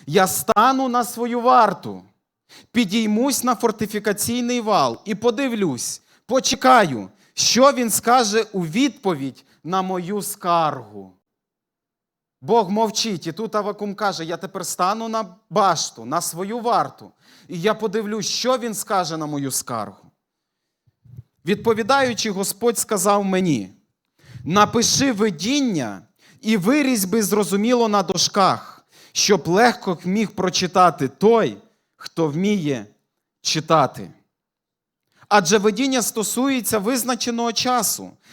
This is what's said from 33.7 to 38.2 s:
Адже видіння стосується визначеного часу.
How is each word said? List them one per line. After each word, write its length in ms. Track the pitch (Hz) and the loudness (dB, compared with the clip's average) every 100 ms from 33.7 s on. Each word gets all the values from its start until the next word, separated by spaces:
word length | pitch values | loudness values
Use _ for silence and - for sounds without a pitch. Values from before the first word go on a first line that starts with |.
| 160 131 - 87 - _ _ _ _ _ _ _ _ _ _ - | 2 2 -4 -16 -18 _ _ _ _ _ _ _ _ _ _ 2
Адже 300 | 208 160 214 | 2 4 4
видіння 440 | 208 202 269 262 | 2 2 0 0
стосується 800 | - 226 202 - 269 262 196 220 | -2 -4 -4 -2 0 0 -2 -2
визначеного 720 | 190 262 233 247 349 233 233 | 0 -2 -2 -4 -4 -4 -4
часу. 580 | 220 254 247 208 - 92 - | -2 0 0 -2 -4 -10 -18